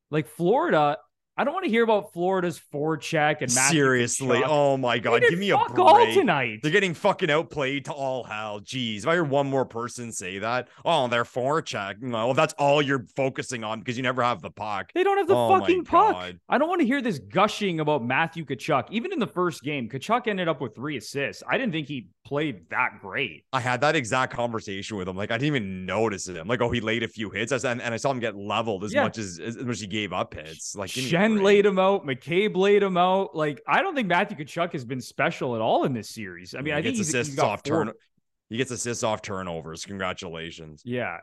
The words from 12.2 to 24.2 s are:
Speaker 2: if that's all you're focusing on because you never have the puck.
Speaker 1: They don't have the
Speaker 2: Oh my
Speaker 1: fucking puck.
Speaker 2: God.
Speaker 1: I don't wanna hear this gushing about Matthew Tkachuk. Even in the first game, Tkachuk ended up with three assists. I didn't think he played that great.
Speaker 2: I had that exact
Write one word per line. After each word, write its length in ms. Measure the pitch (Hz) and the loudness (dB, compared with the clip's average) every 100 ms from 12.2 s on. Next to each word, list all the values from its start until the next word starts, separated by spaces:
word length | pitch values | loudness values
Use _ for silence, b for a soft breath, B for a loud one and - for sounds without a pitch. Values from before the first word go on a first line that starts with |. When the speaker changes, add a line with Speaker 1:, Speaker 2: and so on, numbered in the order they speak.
| 117 | 0
Speaker 2:
if 40 | 139 | 2
that's 160 | 156 - | 2 2
all 240 | 143 147 | 4 4
you're 240 | 139 139 - - | 2 0 -2 -4
focusing 480 | 131 - 131 120 | -2 -2 -6 -8
on 140 | 110 110 | -6 -6
because 180 | 113 120 | -6 -4
you 60 | |
never 200 | 127 127 | -2 0
have 200 | 120 113 | 0 0
the 80 | 95 | -6
puck. 400 | - 107 98 98 | -10 -6 -6 -4
Speaker 1:
They 80 | 339 | 0
don't 120 | 381 392 | 2 2
have 100 | 339 | 4
the 80 | |
Speaker 2:
Oh 140 | 381 117 | 4 6
my 120 | 370 | 4
Speaker 1:
fucking 240 | 320 359 - | 4 0 2
puck. 260 | 339 427 | 4 4
Speaker 2:
God. 280 | 180 90 - - | 2 -4 -10 -2
Speaker 1:
I 80 | 226 | 0
don't 100 | 320 | 2
wanna 160 | 370 | 2
hear 160 | 233 277 | 2 2
this 180 | 233 147 | 0 -4
gushing 600 | 98 147 208 - 202 160 | -2 2 2 2 -2 0
about 240 | 151 147 | 0 0
Matthew 400 | 117 135 160 165 | 0 0 0 -4
Tkachuk. 440 | 143 135 - 139 117 | -8 -6 0 0 0
Even 200 | 208 359 | -4 -4
in 80 | 349 | -2
the 80 | 202 | -2
first 360 | 175 180 - | 0 -2 -2
game, 260 | 139 143 113 | -6 -6 -6
Tkachuk 380 | 135 - 240 220 | -6 -2 -2 0
ended 220 | 190 165 | -2 -2
up 120 | 147 | -2
with 140 | 120 | -4
three 240 | 110 147 135 | -6 -8 -8
assists. 440 | - 139 127 92 - | -8 -6 -6 -6 -4
I 80 | 165 | -2
didn't 160 | 254 | 0
think 160 | 160 135 | -4 -4
he 200 | 139 101 _ | -8 -12 _
played 440 | - 143 156 98 82 | -6 -4 -4 -6 -6
that 300 | 110 120 104 | -2 -2 -4
great. 440 | 98 110 120 73 _ | -8 -6 -6 -8 _
Speaker 2:
I 80 | 131 | -4
had 200 | 123 123 | -2 2
that 160 | 147 160 | 2 2
exact 360 | 113 127 | 0 0